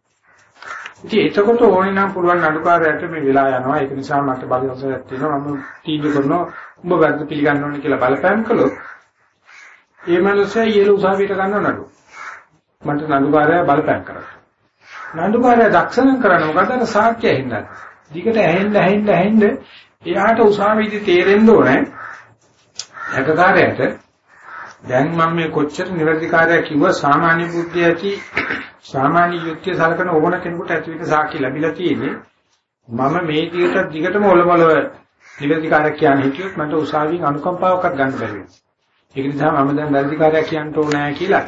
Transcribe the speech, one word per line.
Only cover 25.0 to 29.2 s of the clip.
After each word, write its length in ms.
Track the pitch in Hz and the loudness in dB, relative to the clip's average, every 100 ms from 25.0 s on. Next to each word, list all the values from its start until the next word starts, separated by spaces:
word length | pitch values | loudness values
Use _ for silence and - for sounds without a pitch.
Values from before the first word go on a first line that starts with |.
| 151 | 0
මම 240 | 165 160 | 0 0
මේ 160 | 170 156 | 0 -2
කොච්චර 400 | 151 147 - 185 | -2 -2 -4 -6
නිවැරදිකාරයා 720 | 165 156 160 165 165 165 165 | -2 0 0 0 2 4 2
කිව්වා 320 | - 143 180 | 0 2 2
සාමාන්‍ය 500 | 175 143 151 165 170 170 | 2 2 2 2 0 -2
බුද්ධිය 360 | 170 170 175 | -4 -4 0
ඇති, 300 | 170 165 202 202 - - - - - - | 0 0 -4 -6 -8 -8 -6 -8 -12 -20
සාමාන්‍ය 580 | - 135 139 170 | -10 -2 0 2